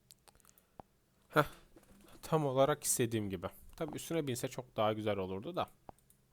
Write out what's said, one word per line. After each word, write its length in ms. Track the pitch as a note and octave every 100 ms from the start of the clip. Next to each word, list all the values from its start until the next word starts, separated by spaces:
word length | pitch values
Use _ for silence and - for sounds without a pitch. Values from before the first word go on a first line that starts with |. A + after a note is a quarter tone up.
| _ - - - - - _ - - _ _ _ -
Heh. 160 | D3+ C#3+ - - - - - - -
Tam 240 | - D#3+ C#3+
olarak 380 | B2+ C#3 D3
istediğim 460 | - - A#2+ A2+ G2+
gibi. 180 | F#2 F#2 - - -
Tabii 200 | D#3+ C#3+
üstüne 320 | - E3 D3
binse 200 | A#2+ C3
çok 300 | - A#2+ -
daha 160 | G#2+
güzel 240 | A2 G#2+ G2+
olurdu 380 | F#2 F#2+ C#3 F3
da. 160 | A2 - - - _ _ -